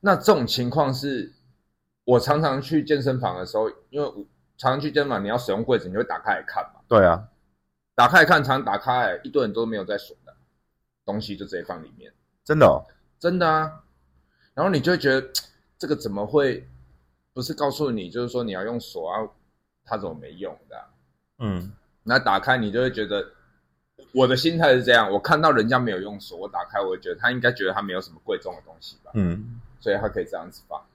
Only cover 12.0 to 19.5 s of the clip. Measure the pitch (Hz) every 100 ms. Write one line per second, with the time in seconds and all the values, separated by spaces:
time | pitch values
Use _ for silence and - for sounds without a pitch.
12 | - _ _ _ - 151 117 67 - _
13 | _ _ 170 180 165 156 156 156 _ _
14 | _ _ _ _ _ - 180 165 131 180
15 | 143 131 131 - - _ _ _ 156 147
16 | 107 101 104 151 139 117 - - - _
17 | _ _ _ - 127 156 143 135 147 113
18 | 90 104 120 123 117 92 104 120 - 87
19 | 82 98 110 _ _